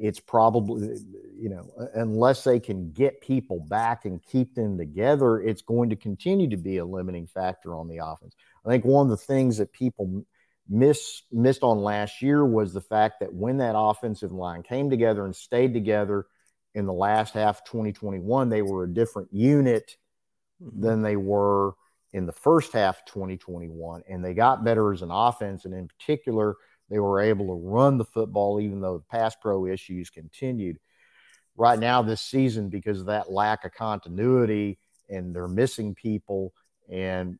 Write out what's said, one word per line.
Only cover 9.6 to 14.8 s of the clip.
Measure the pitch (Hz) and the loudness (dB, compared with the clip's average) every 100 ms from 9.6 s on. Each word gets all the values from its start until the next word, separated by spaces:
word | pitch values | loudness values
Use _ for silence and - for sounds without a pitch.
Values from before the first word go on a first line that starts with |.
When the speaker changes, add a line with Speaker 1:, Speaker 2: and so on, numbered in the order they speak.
| 98 | -2
Speaker 1:
people | - 127 - 95 | -2 -4 -2 -6
m-, | 95 - _ _ _ - | -6 -10 _ _ _ -2
miss-, | 107 139 143 - - - | 4 4 4 -2 -14 -6
missed | 117 127 131 | 2 2 4
on | 123 107 | 2 2
last | 101 104 104 - | 0 -2 -4 -4
year | 135 147 | 0 4
was | 139 110 98 | 4 2 0
the | 95 | -4
fact | - 107 107 - | -2 2 2 0
that | 95 | -8
when | 90 113 135 | -4 -2 0
that | 120 107 | 0 2
offensive | 107 107 117 104 95 | 2 0 -4 -6 -8
line | 92 87 85 | -8 -8 -8
came | - 127 | -8 -4